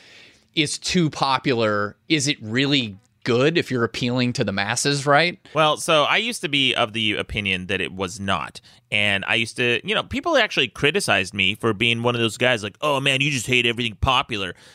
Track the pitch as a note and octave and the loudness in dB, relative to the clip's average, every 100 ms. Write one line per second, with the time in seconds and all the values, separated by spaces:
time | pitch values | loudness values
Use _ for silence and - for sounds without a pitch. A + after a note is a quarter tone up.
0 | - - - _ _ - D3 - - F3+ | -20 -20 -20 _ _ -2 -2 -2 -2 0
1 | D#3 - C#3 C3 C#3+ A#2 A2 G#2 G#2 - | 0 0 0 0 0 2 2 0 -2 -6
2 | - D#3 C3+ C#3+ A2 A#2+ C#3 C#3+ A2 G2 | -2 0 0 -2 -2 0 2 0 0 -8
3 | _ _ - A#2+ C#3+ E3+ - B2+ A#2 - | _ _ 0 2 4 2 0 0 -2 -2
4 | B2 B2+ B2 A#2+ G#2 G2 G2+ A#2+ D3 C#3+ | -2 0 0 0 -2 -2 -2 0 0 0
5 | C#3 C#3+ E3+ F3 - C#3+ D#3+ C#3+ - D#3 | 4 4 4 -2 -6 0 2 0 2 2
6 | B2+ F3 A3+ A3+ E3+ C#3 C3 - A2+ A2 | 4 2 -2 -4 -2 0 2 2 0 0
7 | G#2+ G2+ F#2 A2+ G2+ F#2 F#2 F#2+ D#2 F#2 | -2 -2 -4 -4 -2 -2 -2 -4 -4 -4
8 | F#2+ F#2 G2 F2+ B1 - - - - G#2 | -6 -6 -2 -2 -4 -12 -20 -20 -4 0
9 | G#2 G2 - A2+ A2+ - A#2+ A#2 F3 G3+ | 2 0 0 -2 -2 -2 0 0 0 -4
10 | - B3+ E4+ C#4+ G#3+ - C3 - D3 G3 | -2 -4 0 2 2 0 -2 0 0 0
11 | - G2 F#2 G2+ F#2+ G#2+ A#2 F#2+ A#2 A#2 | 0 0 0 0 0 0 -2 0 0 2
12 | A#2+ A#2+ A2+ - B2 A#2+ G2+ - D3+ C3+ | 0 2 0 2 0 0 -4 -4 -2 0
13 | C#3 C3 C#3+ C3+ A#2 B2+ A#2+ A#2 A#2+ G2+ | 0 0 0 -2 0 0 0 0 -4 -4
14 | C3+ B2+ - G#2 F#2 - - | 0 0 0 -6 -6 -10 -18